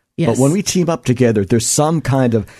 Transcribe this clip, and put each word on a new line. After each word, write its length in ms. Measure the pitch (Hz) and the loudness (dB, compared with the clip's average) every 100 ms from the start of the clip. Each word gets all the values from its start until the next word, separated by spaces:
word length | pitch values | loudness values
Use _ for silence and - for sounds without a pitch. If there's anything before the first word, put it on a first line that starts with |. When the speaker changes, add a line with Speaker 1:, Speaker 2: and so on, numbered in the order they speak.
| _ - | _ -4
Speaker 1:
Yes. 120 | 165 | -2
Speaker 2:
But 120 | 113 | 2
when 120 | 139 | 2
we 80 | 190 | 0
team 280 | 190 185 170 | -2 -2 0
up 140 | 165 | -2
together, 400 | - 117 120 107 | -2 2 2 2
there's 240 | 98 120 - | 0 0 0
some 320 | - 151 165 | -2 0 -2
kind 340 | 127 135 123 | -2 0 0
of 140 | 113 95 - | 0 -4 -12